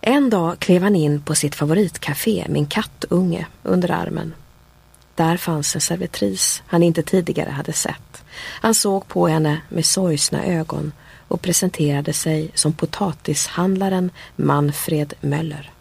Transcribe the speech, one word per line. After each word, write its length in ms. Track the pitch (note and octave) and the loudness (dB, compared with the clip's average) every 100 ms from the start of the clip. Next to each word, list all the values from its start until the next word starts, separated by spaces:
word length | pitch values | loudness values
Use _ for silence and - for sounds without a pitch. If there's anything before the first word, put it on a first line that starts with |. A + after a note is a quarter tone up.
| - | 4
En 240 | C#4 C4+ | 4 4
dag 300 | G#3 E3 - | 4 2 -2
klev 240 | - F3+ | 4 4
han 120 | F#3+ G3 | 6 4
in 260 | D3+ D3 | 4 2
på 140 | D3 D3+ | 0 0
sitt 200 | D3 - | 0 -2
favoritcafé, 880 | D3 E3 G3 - - C#3+ - G3+ - | 0 2 2 -2 -6 -2 0 -2 0
Min 160 | C#3+ D3 | -2 0
kattunge, 800 | G#3 A3 - - F3 F#3 E3+ D#3+ - | -2 -4 -8 -2 2 2 -2 -6 -10
under 280 | - F3+ F3+ | 0 0 2
armen. 420 | D#3 - - E3 D#3+ - - _ - _ - _ - | -2 -4 -6 -8 -12 -20 -20 _ -20 _ -20 _ -2
Där 220 | E3 F3 | 0 0
fanns 380 | - D#3 D3 D#3+ | -2 -2 -2 -2
en 60 | |
servitris 840 | - F3 F3+ - G2+ F#3+ - - - | -2 -2 -4 -2 -2 0 -2 -2 -2
han 160 | E3+ | 4
inte 200 | E3+ E3 | 4 2
tidigare 460 | D#3 F#3+ E3+ - - | 2 0 0 -4 -4
hade 240 | C#3 - | -6 -6
sett. 500 | D#3+ - - - - - - | -4 -4 -6 -14 -20 -20 -16
Han 380 | - - A3 | -14 -4 0
såg 340 | A3+ G#3 G3 - | 2 2 0 -2
på 200 | F3+ F3 | 2 2
henne 340 | D#3 D#3 D3+ - | 4 2 0 -2
med 160 | F3 D#3+ | -2 0
sorgsna 600 | - F#3 D3+ - - - | 2 2 0 0 -2 0
ögon 460 | E3+ D#3+ D3 D3+ - - - - | -2 -2 -4 -6 -8 -20 -20 -6
och 140 | F3 | -4
presenterade 720 | F#3 E3 F#3 - D3 C#3+ C#3+ | 0 0 0 0 0 0 -2
sig 380 | - - D#3 D#3 | -2 0 -2 -2
som 200 | - D#3 | -2 0
potatishandlaren 1400 | D#3+ D#3 - G3 D#3 - D3+ - - F#3 F#3+ G3 F#3+ F3+ - - - | 0 -4 -2 -4 -4 -4 -2 -2 -2 0 2 0 0 -2 -4 -20 -2
Manfred 760 | D3 C#3+ D3 D3 - D#3 D3 - | 2 2 2 -2 -2 -2 -2 -4
Möller. 500 | C#3+ D3 D#3+ D3 C#3+ - | -4 -4 -4 -8 -14 -20